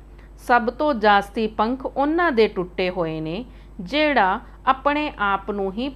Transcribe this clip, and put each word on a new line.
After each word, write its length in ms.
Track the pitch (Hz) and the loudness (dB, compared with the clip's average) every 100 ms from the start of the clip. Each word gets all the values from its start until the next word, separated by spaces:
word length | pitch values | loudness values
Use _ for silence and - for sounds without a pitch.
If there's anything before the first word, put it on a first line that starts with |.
| - - - - | -20 -20 -20 -8
ਸਭ 320 | - 359 233 | 2 2 2
ਤੋਂ 240 | - 302 | -2 0
ਜਾਸਤੀ 520 | 240 214 202 196 - 214 | 2 4 4 2 -4 -4
ਪੰਖ 400 | 220 220 262 262 | -2 -2 -2 -6
ਉਹਨਾਂ 460 | - 285 330 349 | -2 0 2 2
ਦੇ 160 | 233 208 | 4 2
ਟੁੱਟੇ 420 | 208 180 - 185 | 2 -6 -4 -4
ਹੋਏ 300 | 185 160 160 | -2 -4 -4
ਨੇ, 240 | 156 180 247 - - - | -6 -8 -10 -18 -20 -14
ਜਿਹੜਾ 600 | 180 285 302 254 185 214 - - - | -4 0 2 4 2 0 -6 -6 0
ਆਪਣੇ 460 | 262 285 294 302 - | 0 0 -2 -4 -4
ਆਪ 320 | 202 196 196 | -2 -2 -4
ਨੂੰ 220 | 202 190 | -4 -4
ਹੀ 220 | 190 277 | -4 -6